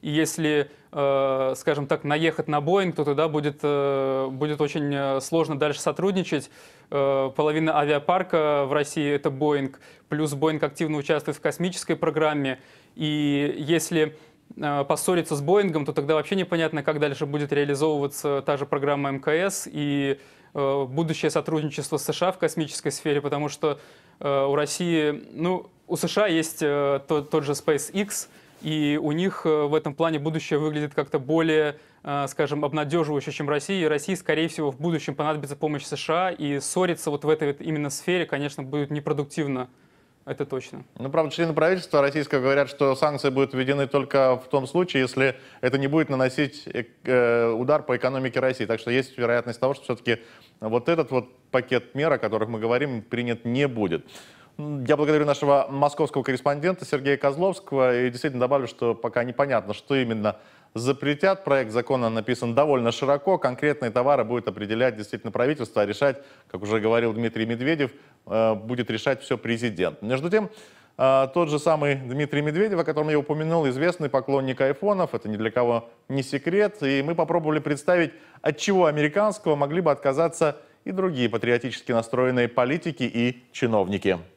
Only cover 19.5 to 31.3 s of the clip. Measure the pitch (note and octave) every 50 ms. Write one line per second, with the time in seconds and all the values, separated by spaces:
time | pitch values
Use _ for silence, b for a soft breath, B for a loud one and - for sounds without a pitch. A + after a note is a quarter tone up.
19.5 | F#3+ - - - - D3+ D3 C#3+ C#3+ C#3+ C#3 C#3 C3+ C3+ B B B B B B
20.5 | B - C#3 C3+ C#3 C#3 C3+ B2+ C3 D3 E3+ D#3 D#3+ - - D#3 - E3 C#3+ -
21.5 | D#3+ D#3 D3+ D3+ C#3+ - C#3 - - C#3+ - - D3+ - F3+ F3+ F3+ - - D#3
22.5 | - - D#3+ C#3+ - - - D3+ C3+ - - D#3 C#3+ C#3+ C#3 C#3+ C#3+ C#3+ D3 D3
23.5 | C#3+ - - D#3 C#3+ C#3+ B B B B B B B B - C#3+ C#3 C#3 C3+ C#3
24.5 | C#3 C#3+ D3 D3+ - - F3+ F3 E3+ D#3+ D3+ D3+ D3 - - - - A#2 D#3+ F3
25.5 | F#3 F3+ - - _ _ _ - F3 D#3 - E3 - - G#3+ G#3 E3 E3 D#3 D#3+
26.5 | - - E3 D3 C#3+ C#3+ C#3+ C#3 C#3 C#3 C#3 - E3 D3+ C#3+ D3 - D#3 C#3+ C#3
27.5 | D3 C#3 - - D#3 C#3 C#3+ - - F#3+ G#3 G3+ - - - - B B B B
28.5 | B B - D#3 D#3 D#3 D3+ D3 D3 D3+ D3 D3+ D3 E3 F3+ G3 F#3 - - E3
29.5 | D#3 D3+ D3 D3 D3 D#3 D3+ D#3+ C#3+ - E3 E3 D#3+ D3+ C#3 D#3+ D#3 E3 D#3 -
30.5 | D#3+ C#3+ D3+ D#3 D3+ D3+ D3 D3 - - D3 C#3+ - D3 C3 B2